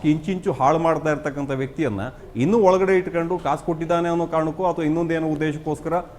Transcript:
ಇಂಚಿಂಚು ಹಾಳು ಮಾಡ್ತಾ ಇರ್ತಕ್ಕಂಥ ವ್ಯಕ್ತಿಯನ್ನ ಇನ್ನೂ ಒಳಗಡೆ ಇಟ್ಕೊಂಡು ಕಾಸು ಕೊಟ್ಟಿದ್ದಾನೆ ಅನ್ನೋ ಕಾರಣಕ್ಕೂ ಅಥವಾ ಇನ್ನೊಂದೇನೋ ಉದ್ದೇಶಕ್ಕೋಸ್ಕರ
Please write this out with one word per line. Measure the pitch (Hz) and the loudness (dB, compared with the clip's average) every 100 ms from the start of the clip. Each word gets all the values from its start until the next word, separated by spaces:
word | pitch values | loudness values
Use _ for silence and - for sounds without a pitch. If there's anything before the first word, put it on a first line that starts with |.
ಇಂಚಿಂಚು | 156 156 165 185 190 | 2 2 0 -2 -2
ಹಾಳು | 127 135 156 | 2 4 4
ಮಾಡ್ತಾ | 165 156 156 | 2 2 0
ಇರ್ತಕ್ಕಂಥ | 147 151 139 139 | -2 -4 -6 -4
ವ್ಯಕ್ತಿಯನ್ನ | 135 131 147 147 101 113 - - 110 | -4 -4 -2 -2 -2 -6 -10 -12 0
ಇನ್ನೂ | 143 226 | 2 6
ಒಳಗಡೆ | 190 185 190 190 | 6 4 4 2
ಇಟ್ಕೊಂಡು | 180 165 170 180 | 2 -4 -2 -4
ಕಾಸು | 139 156 - | -2 -2 -2
ಕೊಟ್ಟಿದ್ದಾನೆ | 160 160 170 170 | -4 0 0 2
ಅನ್ನೋ | 170 170 | 0 0
ಕಾರಣಕ್ಕೂ | 160 160 156 185 | 0 -2 0 -2
ಅಥವಾ | 170 156 | 0 0
ಇನ್ನೊಂದೇನೋ | 160 170 165 160 | 0 0 0 -2
ಉದ್ದೇಶಕ್ಕೋಸ್ಕರ | 151 156 151 156 151 160 170 175 | 0 -2 -2 -4 -6 -2 -4 -4